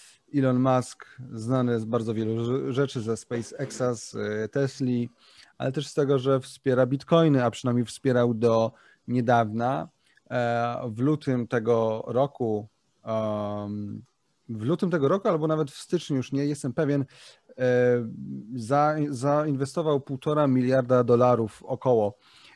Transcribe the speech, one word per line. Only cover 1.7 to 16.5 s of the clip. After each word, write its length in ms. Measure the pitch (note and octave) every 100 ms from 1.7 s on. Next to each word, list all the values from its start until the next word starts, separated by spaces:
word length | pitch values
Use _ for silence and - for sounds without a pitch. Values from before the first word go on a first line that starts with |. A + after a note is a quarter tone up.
| A#2
z 40 |
bardzo 300 | A2 A#2 A2+
wielu 300 | A2 A2 A2+
rze-, 280 | A#2 C3+ C3+
rzeczy, 280 | B2+ C#3 B2+
ze 160 | A2 A2
SpaceXa, 800 | - A#2+ A2 - C3 - B2
z, 200 | A2+ -
e, 340 | A2 G#2 G#2+ A2
Tesli, 640 | C#3 C3+ - B2+ A#2+ A#2+ _ _ - - -
ale 140 | C3
też 140 | C#3+ C#3
z 80 |
tego, 240 | - C#3 C#3
że 220 | C3 C3+
wspiera 460 | - - C3+ B2+ B2+
bitcoiny, 580 | C#3 - E3 E3 C3+
a 60 | A#2+
przynajmniej 360 | - B2+ A#2+ A2+
wspierał 480 | - C3+ B2 A#2+
do 380 | A2 A#2 A2+ A2+ - - _ -
niedawna. 800 | B2 A#2 A#2+ A2 A2+ A#2+ C#3+ E3+ _ _ _ -
E, 500 | B2+ A#2+ A#2 A#2+ A#2+ B2
w 140 | A2
lutym 480 | C3+ D3+ C#3+ B2+ A2+
tego 560 | B2 A2 A#2 A2 A2 B2
roku, 640 | A#2+ C#3 - A#2 G#2+ A2 _ _ _
em, 1000 | A2 A2 G#2+ G#2 G#2 G#2 G#2 G#2 G#2 G#2+ - _ _ _ -
w 120 | A2
lutym 280 | A2+ E3+ F#3
tego 180 | E3 C#3
roku 200 | G3 A3
albo 180 | E3 D#3+
nawet 240 | D#3 C#3+
w 80 | -
styczniu, 380 | - F3 - C3+
już 160 | -
nie 140 | C#3
jestem 260 | C#3+